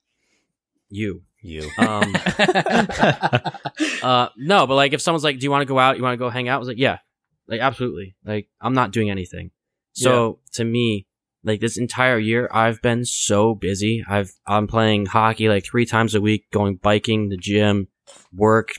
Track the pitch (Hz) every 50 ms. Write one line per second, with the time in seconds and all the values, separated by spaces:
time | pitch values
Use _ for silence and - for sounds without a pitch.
0 | _ _ _ _ _ _ _ _ _ _ _ _ _ _ _ _ _ - 98 101
1 | 107 98 87 85 - _ _ _ - 87 78 78 76 76 - - - 110 107 104
2 | - - - - - 175 - - - 359 - 180 - - - 233 214 - - -
3 | - 170 - - 180 160 131 120 - 143 - - - 143 - - 311 302 - -
4 | 120 127 127 123 123 - - - 135 165 202 190 143 123 135 139 139 139 151 143
5 | - 180 165 151 147 151 139 123 135 143 139 143 143 131 139 131 127 135 135 -
6 | 127 123 123 120 127 123 113 127 123 123 135 135 123 127 113 113 135 113 90 -
7 | _ _ _ _ _ _ _ _ _ - 117 110 123 135 123 - 123 117 73 85
8 | 98 95 - _ - 107 107 104 101 _ _ _ - 117 131 131 120 98 104 117
9 | 107 104 98 95 87 - - 90 92 - - _ _ _ _ _ _ _ - -
10 | - 131 127 120 117 110 - - _ _ - - 113 113 117 120 120 113 107 98
11 | - _ _ _ _ _ _ _ - 107 110 101 113 113 - - 123 117 - -
12 | 127 127 123 110 107 110 113 120 123 - - 113 113 117 113 - - 120 117 120
13 | 123 - - - - - 104 101 107 113 110 98 95 90 98 92 104 110 117 113
14 | - - 101 101 98 95 - _ - - 101 107 107 101 113 113 110 110 107 101
15 | 101 90 - 113 110 110 110 - 110 110 101 98 - - - 120 120 - 117 110
16 | 113 107 107 101 101 107 107 101 - _ - 104 104 98 95 - - 104 107 104
17 | - 117 110 107 104 98 98 90 - 101 101 104 107 104 101 101 95 - _ _
18 | _ - - - - _ 90 92 104 110 110 110 107 - -